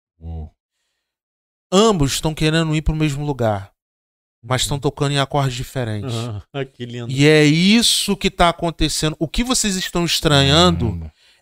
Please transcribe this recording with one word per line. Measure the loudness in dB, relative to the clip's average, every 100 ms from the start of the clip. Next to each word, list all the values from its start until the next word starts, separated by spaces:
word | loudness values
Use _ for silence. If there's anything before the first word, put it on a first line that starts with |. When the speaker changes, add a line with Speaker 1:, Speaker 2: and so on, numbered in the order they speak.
| _ _
Speaker 1:
Uou. | -14 -12 -12 _ _ _ _ _ _ _ _ _ _ _ _
Speaker 2:
"Ambos | 2 4 4 0
estão | 0 -4
querendo | -2 0 0 0 0
ir |
pro | -2 0
mesmo | -2 -2 -6
lugar, | -2 -2 -2 -6 _ _ _ _ _ _ _
mas | -6 -4
Speaker 1:
Uhum. | -2
Speaker 2:
tão | -2
tocando | -4 -2 -2
em | 0
acordes | -2 0 -2 -4
diferentes. | -8 -6 -6 -6 -6 -6 -6 -10 -10
Speaker 3:
Ah, | -10 -10
<laughs> |
que | _ -12
lindo. | -10 -8
Speaker 2:
E | 2 4
é | 6 4
isso | 4 4 4 2 0 -2 -2
que | -2
tá | 2 0
acontecendo. | 2 -6 -2 -2 -2 -4 -2
O | -4
que | -2
vocês | -2 0 -2 -4
estão | -4 -2 -2
estranhando | 0 2 4 4 4 4 2 -2
Speaker 1:
Caramba. | -4 -10 _ _ _